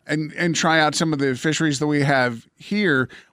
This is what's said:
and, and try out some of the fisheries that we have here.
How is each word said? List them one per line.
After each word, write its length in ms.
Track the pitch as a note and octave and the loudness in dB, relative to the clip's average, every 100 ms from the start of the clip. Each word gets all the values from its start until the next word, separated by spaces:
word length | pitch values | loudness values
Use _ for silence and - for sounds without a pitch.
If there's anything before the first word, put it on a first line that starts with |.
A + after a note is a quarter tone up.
| - | -6
and, 240 | D3+ D3+ | -4 -4
and 220 | C#3+ F3 D#3 | -4 -2 0
try 240 | F3 D#3+ | 2 4
out 160 | D3+ C#3+ | 2 0
some 180 | E3 | -2
of 60 | D3 | 0
the 160 | C#3 B2 | -2 0
fisheries 420 | D#3 D3 D#3+ C3+ | -2 0 0 0
that 80 | D3+ | 0
we 160 | D3 | 0
have 460 | C#3+ C3+ B2 A#2 - _ | 2 2 2 -2 -12 _
here. 520 | - G3+ G3 C3+ B2 - - | -6 0 2 2 -2 -6 -14